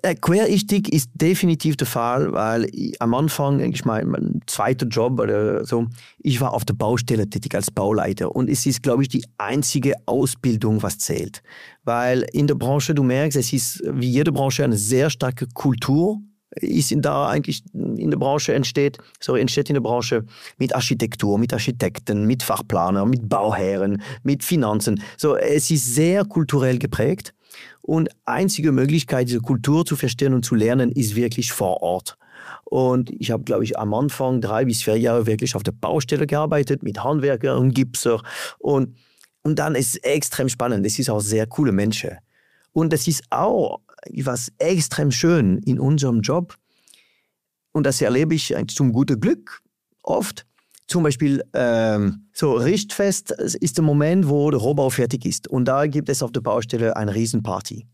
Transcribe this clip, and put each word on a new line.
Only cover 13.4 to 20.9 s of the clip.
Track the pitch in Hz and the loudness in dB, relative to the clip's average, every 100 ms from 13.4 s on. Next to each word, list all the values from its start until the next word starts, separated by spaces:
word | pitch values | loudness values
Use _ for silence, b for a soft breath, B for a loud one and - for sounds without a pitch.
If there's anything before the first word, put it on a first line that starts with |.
| 123 | 0
ist | 135 - - - | -2 -2 -6 -6
wie | 135 123 | -2 0
jede | 127 160 | 2 2
Branche | 139 135 131 | 2 0 2
eine | 139 107 | 0 0
sehr | 104 131 151 | 2 2 2
starke | 139 127 123 - | 0 -4 -4 -8
Kultur, | - 143 127 - 143 185 214 208 _ _ | -2 0 0 2 2 2 0 -8 _ _
ist | - - 165 143 | -8 -2 0 2
in | - | 0
da | 143 139 143 | 0 0 0
eigentlich | 147 147 147 - | -2 -2 -8 -8
in | - 127 110 - | -8 -6 -4 -2
der | 147 | 0
Branche | 135 143 - | 0 0 0
entsteht, | 139 123 147 143 - B B | 0 0 0 -2 -2 B B
sorry, | - 127 | -2 0
entsteht | 127 - 139 | 2 0 0
in | |
der | 143 | 0
Branche | 113 120 120 120 110 B B B | 0 -2 0 -2 -2 B B B
mit | 127 | -2
Architektur, | 127 123 | 0 -2